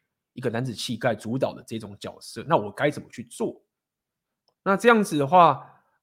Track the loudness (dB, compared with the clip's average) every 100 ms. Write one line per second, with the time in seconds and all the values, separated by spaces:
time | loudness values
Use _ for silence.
0 | _ _ _ -8 -6 -4 -6 -8 -8 -4
1 | -4 -4 -6 -4 -4 -6 -12 -12 -12 -16
2 | -16 -16 -18 -14 -2 -2 -2 -4 -4 -4
3 | -12 -18 -16 -8 -8 -8 _ _ _ _
4 | _ _ _ _ _ _ -2 2 4 4
5 | 4 -2 4 6 6 4 -6 _ _ _